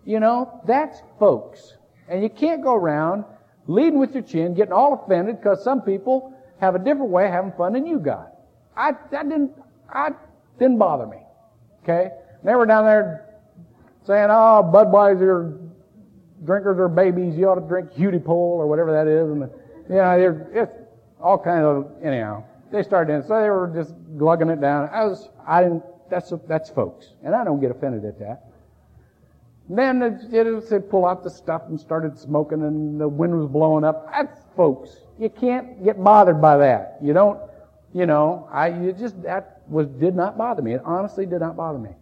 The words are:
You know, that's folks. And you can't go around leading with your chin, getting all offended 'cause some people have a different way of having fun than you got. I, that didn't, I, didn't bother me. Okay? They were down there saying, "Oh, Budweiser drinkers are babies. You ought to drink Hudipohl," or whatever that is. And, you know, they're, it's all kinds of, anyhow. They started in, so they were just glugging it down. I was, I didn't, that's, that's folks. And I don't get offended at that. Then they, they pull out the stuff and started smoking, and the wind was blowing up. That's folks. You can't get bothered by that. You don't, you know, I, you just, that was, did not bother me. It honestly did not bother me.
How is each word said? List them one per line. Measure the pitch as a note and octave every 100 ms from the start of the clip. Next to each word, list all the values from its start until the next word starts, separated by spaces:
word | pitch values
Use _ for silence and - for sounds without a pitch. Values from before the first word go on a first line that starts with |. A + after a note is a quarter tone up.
You | - G#3+
know, | A3 A#3+ B3+ - -
that's | B3+ D4+ - - _
folks. | G#3 B2 - - - _ _ _ -
And | F#3
you | G#3+
can't | - D4+ D#4+
go | C4
around | A#3 E3+ D3 D#3+ G3+ G#3 - _ _ -
leading | F3+ D#4+ D4
with | C4+
your | C4+
chin, | - E3 E3+
getting | F3 G#3
all | G3 C#4
offended | - - F3+ G3 A3+
'cause | G#3 F#3+
some | A#3+ C4
people | - G3 G#3+ C4 C4 - - _
have | F#3+
a | F3+
different | G3+ C#4+ B3+
way | F3+ G3
of |
having | F3 F#3+
fun | - F3
than | A#3+ D#4+
you | D4+
got. | D3 G2 D#2+ _ _ _ _ -
I, | C#4 - -
that | C#4+ D4+
didn't, | D#4 C#4 - - _ _
I, | - D4 - - _ _ -
didn't | C4 A#3+
bother | F#3+ C#3+ A2
me. | G2 - _ _ _ _ _
Okay? | - E3+ F#3 - - -
They | F#3
were | B3 A3+
down | A3
there | G#3+ G#3+ F#3+ D#3+ - - _ - - _ _ _
saying, | - G3+ G#3
"Oh, | A3 A3 G#3+ F3+
Budweiser | F#3+ G#3 G3+ G3+ F#3+ F#3+ F3+ E3 D3+ E3 - _ _ - - _ -
drinkers | D#3+ G3 G3 F#3
are | F#3
babies. | E3+ F#3+ F3+ F3+ D#3
You | F#3+
ought | F3+
to |
drink | E3 F3+ D#3+
Hudipohl," | - G3 F3+ D#3+
or | E3+ F3 F3 D3+
whatever | D3+ E3
that | D#3 D#3
is. | D#3 D#3+
And, | D3 C3 - - - -
you | F#3
know, | F#3 F3+
they're, | F3+ D#3 -
it's | G#3+ A3 - - _ _ _
all | F3 F#3+
kinds | F3 E3+
of, | D3+ C#3+ C#3 -
anyhow. | D#3 C3 G#2+ G#2+ A2 - _
They | -
started | F#3 F#3+ D#3
in, | D3+
so | C3+ A3
they | G#3+
were | G3 F3+
just | E3 D#3 E3 E3 D#3
glugging | D3+ E3 D#3+
it | D#3+
down. | C#3+ C#3+ D3+
I | G3+
was, | G#3+ F3+ - _ -
I | E3+
didn't, | F3+ E3 - - _
that's, | F3+ F3 E3+ -
that's | D#3+ D#3+
folks. | - F#2+ - - _
And | -
I | A3
don't | G#3+ C#3+
get | C3
offended | A#2+ C#3 A#2
at | G#2 G#2
that. | G#2 B2 - _ _ _ _ - _ _ _ _ _ _ -
Then | F#3+ C4 B3+
they, | B3 G#3 A3 A3+ A3+ A3
they | A3 G#3
pull | G3 G3 F3+
out | F#3
the | F3+
stuff | - - E3 E3
and | D#3
started | - D#3+ D#3+ D#3
smoking, | C3 D3 D3+ D#3+
and | D3+ D3+ D3+ D3+
the | D3+
wind | C#3+ E3+ E3+
was | D3+
blowing | C#3 D#3+ D#3
up. | D3+ D#3 -
That's | C#4+ D4 - _ -
folks. | E3 C3 - - _ -
You | A3
can't | - B3 B3 - -
get | F#3 G3
bothered | F#3+ G#3 F#3 D#3
by | D#3 C#3+
that. | C#3+ A2 F#2+ -
You | C#3+
don't, | D#3+ G3+ G3+ - - - _ _
you | F3 F3
know, | D3+ D3+ F3 -
I, | C#3 E3
you | F3 F3+
just, | F#3 A#3 F#3+
that | E3+ F#3 - - -
was, | D3+ D3
did | B2+ E3
not | F3+ F#3 G#3
bother | A#3 A3+
me. | A2+
It | A#2+
honestly | - F3 G3 - G3
did | F3
not | E3 E3
bother | E3 C#3+
me. | G#2 F#2